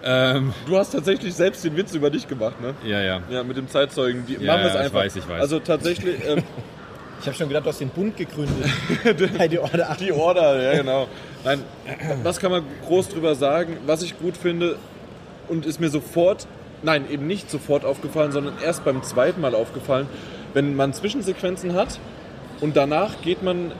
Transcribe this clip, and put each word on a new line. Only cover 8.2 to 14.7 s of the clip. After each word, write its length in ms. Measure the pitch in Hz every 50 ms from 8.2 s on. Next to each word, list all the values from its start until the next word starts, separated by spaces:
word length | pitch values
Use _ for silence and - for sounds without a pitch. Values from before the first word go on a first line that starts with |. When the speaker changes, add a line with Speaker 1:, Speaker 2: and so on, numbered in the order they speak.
| 180 - - 151 147 139 139 135 135 147 131 - - - 165 - -
Speaker 2:
<laughs> 340 | 233 214 131 185 180 - 160
Speaker 3:
Bei 100 | - 165
The 100 | 160 175
Order 380 | 139 - - 170 170 - 151 -
Speaker 2:
Die 120 | 180 196
Order, 500 | 165 143 156 170 180 180 165 147 139 135
ja, 160 | 127 131 143 147
genau. 280 | 139 135 131 135 131 - - - - - - - -
Nein, 180 | 131 143 143 123 - - - - 127 135 - - 156 147 131 117
was 160 | 170 180 -
kann 120 | - 185
man 120 | 180 175 156 135 143 - - -
groß 220 | 170 185 180 -
drüber 260 | - 165 160 165 151
sagen? 420 | 127 139 139 143 165 180 165 165 127 110
Was 160 | 139 156 160 180
ich 140 | 170 - -
gut 180 | 156 180 175 -
finde 380 | - 175 170 170 175 175